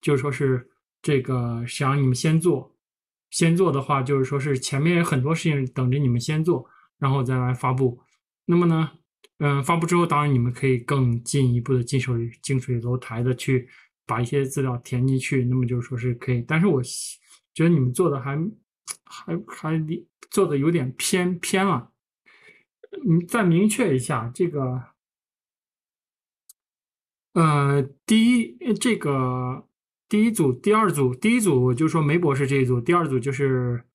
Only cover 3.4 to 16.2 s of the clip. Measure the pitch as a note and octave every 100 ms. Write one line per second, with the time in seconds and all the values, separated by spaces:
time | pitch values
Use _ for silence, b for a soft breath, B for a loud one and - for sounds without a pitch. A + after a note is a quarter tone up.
3.4 | E3+ E3+ F#3 C#3 B2 C#3 C3 C#3 C3 C#3+
4.4 | C#3+ C3 - C3+ D#3+ F3 E3+ C#3 C3 E3
5.4 | E3 C#3+ B2+ - B2+ C3+ C3+ A#2+ C3 D#3
6.4 | D#3+ C#3+ B B B _ C#3 C3+ B2 B2+
7.4 | B2 B2+ C3 B2+ C3 A#2+ b b _ _
8.4 | - E3+ F3 D#3+ D#3+ - _ _ _ _
9.4 | D3 C#3+ C3 E3+ E3 F3 E3+ D3 D3 C3
10.4 | A#2+ A#2+ C3+ B2+ A#2 C#3+ B2+ A#2 - C#3+
11.4 | C3 A#2+ A#2 B2+ A#2 C#3 B2 A#2+ A#2 -
12.4 | - C3 B2 A#2+ A#2 B2 - A2+ B2 B2
13.4 | - B2+ B2 B B _ - A2+ A#2+ C#3+
14.4 | C3+ C#3+ C3 B2 - B2+ C3 C3 - C3+
15.4 | B2 B2+ A#2+ B2 A#2+ B2 B2 A#2+